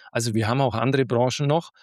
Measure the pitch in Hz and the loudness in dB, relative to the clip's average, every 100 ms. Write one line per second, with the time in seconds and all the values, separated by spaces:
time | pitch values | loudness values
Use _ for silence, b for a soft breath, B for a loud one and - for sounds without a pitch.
0 | B 120 117 110 107 131 131 113 123 135 | B -4 -2 -2 0 0 0 0 0 0
1 | 131 120 127 - 143 160 - B | 0 0 0 0 0 0 -2 B